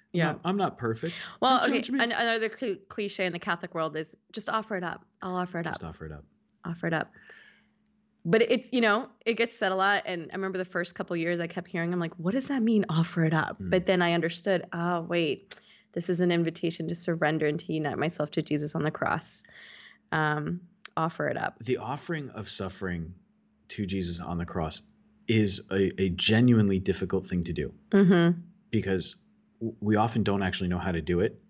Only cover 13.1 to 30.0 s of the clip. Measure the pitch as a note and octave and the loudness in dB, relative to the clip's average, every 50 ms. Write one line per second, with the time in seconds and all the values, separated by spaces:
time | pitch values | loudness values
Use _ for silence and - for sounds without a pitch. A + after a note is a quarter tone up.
13.1 | - F3 D#3+ D#3+ E3 D#3 - - - - G3 F3 F#3+ F#3 F#3 - F#3 F3+ F3 E3+ | 2 2 2 4 4 2 0 0 -4 -6 -2 2 2 2 4 4 4 4 4 4
14.1 | E3+ E3+ D#3 E3+ E3+ - - G3+ F#3+ F3 - - - E3+ E3+ F3 F3+ E3+ E3 F3 | 4 2 2 0 -4 -2 0 0 0 0 0 -4 -6 -4 -2 0 0 -2 -2 0
15.1 | F3 E3+ E3 D3+ B2 - - _ - - _ _ - _ _ _ _ F3 E3+ - | 0 2 2 2 0 -4 -6 _ -20 -20 _ _ -20 _ _ _ _ -6 -2 0
16.1 | F3+ E3+ F3+ F3 F3 E3+ E3 E3 E3 - - E3 - - D#3+ D#3+ E3+ E3+ - - | 2 2 4 4 4 4 2 0 -2 -2 -2 -2 -2 -2 -4 -6 -4 -4 -2 -2
17.1 | E3 D#3+ D#3 D3 D#3+ D#3 D#3 D3+ D3+ E3+ - - D#3+ D#3 D3+ C#3+ A2 - C#3 E3+ | 0 2 2 2 2 2 2 2 0 0 -4 -4 -4 -2 -2 -2 -2 0 -2 -2
18.1 | - - D3 D3 - E3 D3+ - D3+ D3 D3+ D3+ - E3 D3+ D#3 - - - - | 0 -2 -4 -2 -2 -4 -2 0 -2 -2 -2 -4 -4 -2 -2 -2 -2 -2 -2 -2
19.1 | - D#3+ - - - - - - - - - - - - - - - _ _ _ | -2 -2 -4 -6 -8 -8 -14 -18 -20 -20 -20 -20 -20 -20 -20 -20 -20 _ _ _
20.1 | - D#3+ D#3 D3+ D3+ D3+ D3 D#3+ F3 F3+ F3+ - _ _ _ - - E3 D#3+ D#3+ | -2 0 2 2 0 -2 -2 -4 -6 -8 -8 -16 _ _ _ -8 -4 -2 -2 -2
21.1 | - - D3+ C3+ A#2+ - - - - - A#2 C3 B2 E2 G2+ A#2 C#3 D3 - - | -2 -2 -4 -2 -2 -2 -4 -6 -6 -6 -4 -4 -2 -2 -2 -6 -8 -8 -6 -6
22.1 | E3+ D#3 C#3 A#2 - G#2+ G2+ - - - F#2+ F#2 - - G2 F#2 F2 E2+ E2 E2+ | -6 -6 -6 -10 -10 -12 -10 -10 -8 -6 -6 -8 -8 -6 -6 -4 -4 -4 -6 -8
23.1 | F2+ - _ _ _ _ _ _ _ _ _ - - - G#2 F2+ G2 G2 F2+ F2 | -12 -18 _ _ _ _ _ _ _ _ _ -14 -6 -6 -4 -2 -2 -2 -2 -4
24.1 | F2 E2+ F2 - F2 E2+ E2+ - - F2+ D#2+ D#2 - - - _ _ _ _ _ | -6 -6 -6 -6 -4 -4 -6 -4 -4 -4 -4 -4 -6 -8 -12 _ _ _ _ _
25.1 | _ _ _ - A2+ A2 G#2+ G2 F#2 - - - F#2+ G2 G2 F#2 - - G2 F#2 | _ _ _ 2 4 4 4 4 0 -4 -6 -2 2 2 2 2 2 0 0 0
26.1 | F2 F2 - G#2+ A2 A2+ B2 B2 A#2+ A2 G#2 G2 G2 F#2+ F#2+ G2 F#2 - F#2+ F2 | 0 0 2 4 6 6 8 8 8 8 6 6 4 2 2 0 -2 -2 -2 -2
27.1 | - F#2 F2+ - F#2+ F2 E2 - D#2 D2+ C#2+ B1+ - - _ _ - G3 G3 F3 | -2 -2 -2 -2 -2 -2 -2 -2 -4 -4 -4 -6 -8 -14 _ _ 4 6 8 8
28.1 | G3 E3+ E3+ E3+ F3 E3+ - - - _ _ _ - G#2+ - G2 F#2+ F2+ E2 - | 8 8 6 4 2 0 -4 -14 -20 _ _ _ -2 -2 0 0 0 0 -2 -4
29.1 | - - _ _ _ _ _ _ _ _ A#2 A2+ - - G#2 G#2 G#2+ G#2 | -10 -14 _ _ _ _ _ _ _ _ -8 -8 -6 -4 0 2 4 4